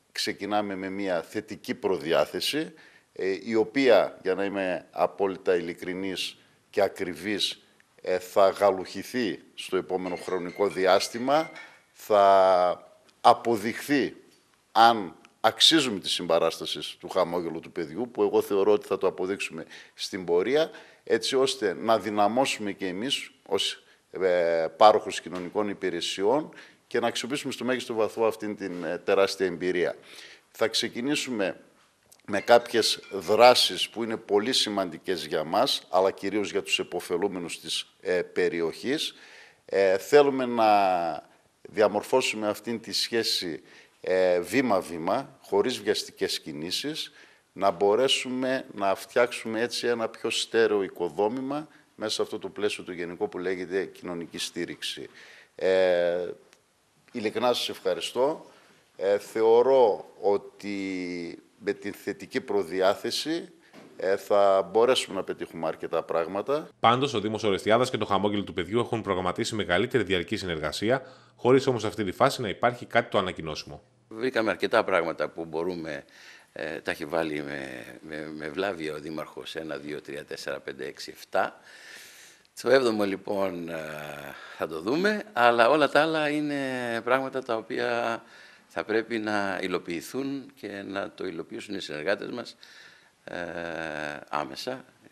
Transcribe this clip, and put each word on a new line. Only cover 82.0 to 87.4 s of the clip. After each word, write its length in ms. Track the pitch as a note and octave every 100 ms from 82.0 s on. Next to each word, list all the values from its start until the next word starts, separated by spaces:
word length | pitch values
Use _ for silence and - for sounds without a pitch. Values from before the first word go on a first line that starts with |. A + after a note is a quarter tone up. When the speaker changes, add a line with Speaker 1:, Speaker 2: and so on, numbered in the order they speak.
| - - - - _ -
Speaker 3:
Το 80 | A#2
έβδομο, 340 | C3+ A#2+ A2
λοιπόν, 640 | G2+ F#2+ - G2+ G2 F2 E2
ε, 60 | E2 D#2 D2+ D2+ D2 C#2+ - - -
θα 100 | E2+
το 140 | D#2+
δούμε, 420 | F#2 D3+ G3+ G#3+ -
αλλά 360 | A#2+ A#2+ A#2 A#2
όλα 200 | D3+ C#3
τα 120 | D3
άλλα 280 | D#3+ D#3+ D3
είναι 720 | D3+ D3+ C#3+ C3 B2+ A#2+ A#2
πράγματα 400 | A#2 C3 C3+ C3